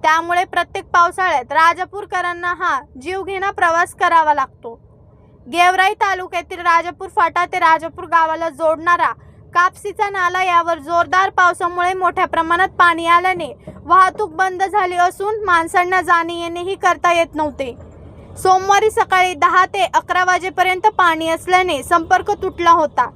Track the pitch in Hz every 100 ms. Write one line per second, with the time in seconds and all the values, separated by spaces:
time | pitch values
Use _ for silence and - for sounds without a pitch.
0 | 311 320 339 349 370 359 349 392 359 359
1 | 339 359 370 294 240 294 330 339 359 392
2 | 415 370 359 349 349 349 370 285 294 262
3 | 269 381 359 381 381 392 359 330 359 -
4 | 359 330 311 294 262 _ 233 233 _ _
5 | _ _ _ _ - 311 359 370 381 427
6 | 403 370 370 349 349 359 349 339 339 294
7 | 381 - 339 339 349 370 339 320 320 -
8 | 359 330 320 320 330 269 320 311 330 349
9 | 311 226 - - - 349 359 - 415 -
10 | 415 392 359 370 370 339 339 339 277 339
11 | 339 370 392 381 359 349 349 359 349 381
12 | 359 - 339 330 330 339 381 - 349 330
13 | 330 339 359 359 294 - - - - 349
14 | 381 370 415 320 381 370 381 403 370 359
15 | 359 359 392 440 415 349 330 - 359 370
16 | 339 339 330 339 339 339 349 392 370 349
17 | 349 339 330 302 302 254 262 - - -
18 | - - - - 370 381 381 403 440 440
19 | 381 370 370 359 339 349 370 403 339 302
20 | - 349 370 359 359 - 359 370 427 415
21 | 359 320 320 330 - 370 370 294 262 339
22 | 330 370 392 415 381 - 339 339 302 -
23 | 247